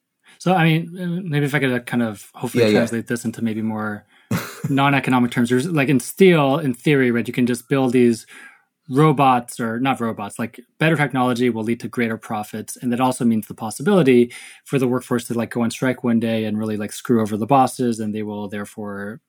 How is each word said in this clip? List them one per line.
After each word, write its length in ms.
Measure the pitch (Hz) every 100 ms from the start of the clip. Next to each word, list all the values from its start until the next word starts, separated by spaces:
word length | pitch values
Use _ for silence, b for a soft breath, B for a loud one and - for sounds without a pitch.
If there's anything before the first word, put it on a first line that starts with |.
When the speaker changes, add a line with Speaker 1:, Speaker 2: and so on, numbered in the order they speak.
| _ _ b b
Speaker 1:
So, 140 | 175
I 120 | 185 160
mean, 320 | 160 170 180
uh, 220 | 180 170
maybe 220 | 190 147 143
if 80 |
I 60 | 147
could, 120 | 139
uh, 80 | 123
kind 240 | - 123
of 260 | 117 101 -
hopefully 300 | - 123 120
Speaker 2:
Yeah, 60 | 110
yeah. 60 | 104
Speaker 1:
translate 280 | 117 113 107
this 160 | 120
into 180 | 117 117
maybe 200 | 113 107
more 440 | 110 107 107 104 _ b b
Speaker 2:
<laughs> 400 | - - - -
Speaker 1:
non-economic 600 | 139 139 139 135 127 120
terms. 180 | 131 117
There's, 200 | 127 156
like, 180 | 160 131
in 140 | 135
steel, 560 | - - 190 165 139 143
in 160 | 147
theory, 380 | 120 170 143 127
right, 140 | 117 113
you 80 |
can 120 | 123 123
just 240 | 120 -
build 240 | 139 127
these 320 | 127 120 113 - B B B B _ -
robots, 720 | 135 156 135 135 123 120 -
or 200 | 117 113
not 220 | 135 120
robots, 360 | 113 107 107 -
like, 220 | 110 - _ _
better 180 | 156 156
technology 520 | 143 131 123 120 123
will 140 | 113
lead 160 | 110 117
to 80 | 113
greater 300 | - 117 110
profits. 580 | - 110 107 110 104 -
And 160 | 127
that 80 | 120
also 240 | 131 123
means 240 | 120 110 -
the 60 |
possibility 800 | - 110 - 147 196 135 123 120 B B B -
for 120 | 139
the 100 | 127
workforce 400 | 127 - 120 -
to, 60 |
like, 180 | 117 113
go 100 | 123
on 100 | 117
strike 320 | - 131 127
one 160 | 123 117
day 240 | 113 113
and 140 | 107 107
really, 180 | 110 107
like, 160 | 104
screw 300 | - - 117
over 160 | 110 104
the 80 | 113
bosses, 560 | 139 127 - 123 113
and 120 | 107
they 100 | 107
will 260 | 104 104 104
therefore 720 | 104 101 - 104 98 101 127